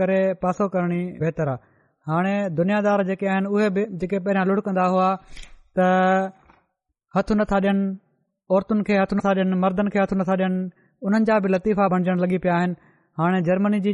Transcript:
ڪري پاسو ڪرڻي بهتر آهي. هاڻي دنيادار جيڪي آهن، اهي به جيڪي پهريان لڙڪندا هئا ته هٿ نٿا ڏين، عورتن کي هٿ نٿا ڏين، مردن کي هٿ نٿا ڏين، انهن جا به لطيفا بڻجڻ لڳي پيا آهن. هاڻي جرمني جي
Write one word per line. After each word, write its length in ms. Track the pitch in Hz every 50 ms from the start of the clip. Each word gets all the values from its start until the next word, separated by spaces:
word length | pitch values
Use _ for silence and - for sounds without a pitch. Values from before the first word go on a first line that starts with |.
ڪري 200 | 185 185 190 190 190 190 180 -
پاسو 260 | - 180 180 - 208 190 -
ڪرڻي 280 | 185 175 175 175 175 180 180 - - 151
بهتر 280 | 165 156 - 156 139 127
آهي. 40 | 120 _ _ _ _ _ _ _ _ -
هاڻي 280 | 151 156 170 185 196 202 202 202 185 156 156
دنيادار 420 | 175 190 208 208 202 208 208 202 196 180
جيڪي 180 | 190 185 202 196
آهن، 160 | 190 190 190
اهي 240 | 196 202 208 214 208 185
به 60 | 202 208 220 190 160
جيڪي 180 | 185 170 202 196 180
پهريان 200 | 202 196 196 185 190
لڙڪندا 360 | 196 208 - 202 185 185 185 180
هئا 160 | 185 185 185 190 190 180 - - - - - - - - _ _ -
ته 100 | 185 180 185 185 185 185 185 190 190 190 190 185 _ _ _ - _ _ _ _ _ _ _ _ _ _ _ -
هٿ 180 | 185 196 - 214 208
نٿا 200 | 214 - 202 196 190
ڏين، 160 | 196 196 196 196 196 190 190 _ _ _ _ _ _ _ _ _ -
عورتن 280 | 185 196 190 - 220 214 190
کي 80 | - 208 196
هٿ 100 | 190 - 202 208
نٿا 140 | - 196 190 190
ڏين، 120 | 185 185 185 180
مردن 260 | 185 196 185 190 208 202
کي 60 | - 202
هٿ 100 | 196 190 196 190
نٿا 160 | 180 180 190 185
ڏين، 140 | 185 185 185 180 185 180 - _ _ _ _ -
انهن 240 | - 190 208 220 220 220
جا 80 | 220 214
به 60 | 190 190 190
لطيفا 340 | 185 - 214 202 196 202 190
بڻجڻ 300 | 180 185 175 185 185 180
لڳي 160 | 180 180 185 175 -
پيا 100 | 180 175 170
آهن. 120 | 180 180 170 - _ _ _ _ _ _ - 156
هاڻي 200 | 165 175 185 185 165 170
جرمني 320 | 185 190 202 208 208 208 185
جي 60 | 208